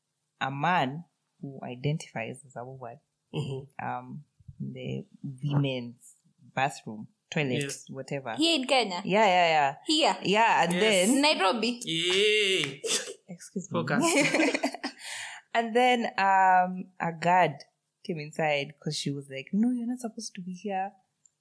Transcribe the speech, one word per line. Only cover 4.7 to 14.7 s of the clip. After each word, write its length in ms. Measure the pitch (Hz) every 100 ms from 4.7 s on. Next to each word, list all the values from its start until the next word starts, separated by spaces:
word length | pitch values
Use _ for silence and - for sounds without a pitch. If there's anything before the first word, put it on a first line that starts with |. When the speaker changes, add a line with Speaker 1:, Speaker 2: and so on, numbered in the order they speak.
Speaker 1:
the 320 | 131 127 131 - _ 143 131
women's 720 | 143 143 139 127 120 120 - - _ _ 123
bathroom, 540 | - 139 - - 107 - _ -
toilet, 320 | 165 143 135
Speaker 2:
Yes. 200 | 139 - -
Speaker 1:
whatever. 440 | 135 135 143 127 113
Speaker 3:
Here 180 | 330 320
in 60 | 254
Kenya? 360 | 269 208 180
Speaker 1:
Yeah, 220 | 196 202 214
yeah, 220 | 180 170
yeah. 260 | 156 139 147 -
Speaker 3:
Here? 300 | 311 247 185
Speaker 1:
Yeah, 420 | - 208 226 147
and 80 | 170
Speaker 2:
Yes. 340 | 180 220 196 190
Speaker 1:
then 120 | 269
Speaker 3:
Nairobi? 600 | 294 320 381 240 226 240
Speaker 2:
Yay! 1000 | 156 165 175 185 214 214 196 185 143 139 220 - - - -
Speaker 1:
Excuse 420 | 175 - 196 -
me. 100 | 175
Speaker 2:
Focus. 240 | 165 156
Speaker 1:
<laughs> 640 | 330 311 285 - 302 - -